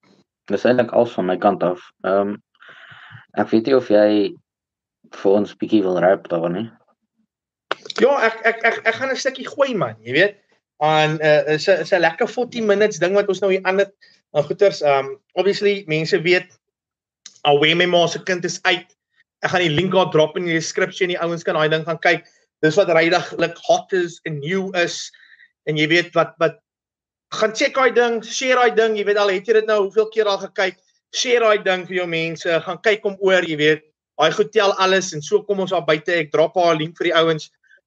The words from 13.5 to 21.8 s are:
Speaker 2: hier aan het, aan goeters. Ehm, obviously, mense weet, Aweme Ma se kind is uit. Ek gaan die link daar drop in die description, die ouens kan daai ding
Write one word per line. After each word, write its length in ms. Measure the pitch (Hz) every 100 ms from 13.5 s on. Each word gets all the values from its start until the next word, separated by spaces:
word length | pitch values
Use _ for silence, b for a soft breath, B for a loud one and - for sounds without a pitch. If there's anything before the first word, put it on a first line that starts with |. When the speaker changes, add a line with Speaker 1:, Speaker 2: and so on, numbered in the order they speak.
Speaker 2:
hier 120 | 190
aan 140 | 190 190
het, 140 | 196 _ b b b
aan 80 | 151
goeters. 380 | 143 180 196 190
Ehm, 320 | 147 139 135 135 _
obviously, 500 | 180 185 190 202 196 156
mense 320 | 156 160 185
weet, 360 | 165 180 - _ _ _ _ _ _ _ - _ 147
Aweme 400 | 143 156 170 180
Ma 200 | 175 165
se 120 | 160
kind 200 | - 180
is 140 | 175 -
uit. 340 | 185 180 - _ _ _ _ _
Ek 80 | -
gaan 100 | 180
die 100 | 175
link 220 | 151 185
daar 180 | 185 -
drop 260 | 160 156 185
in 80 | 175
die 80 |
description, 540 | 165 160 - 160 - 180
die 120 | 180
ouens 220 | 170 170
kan 100 | 190
daai 140 | 165 156
ding 160 | 160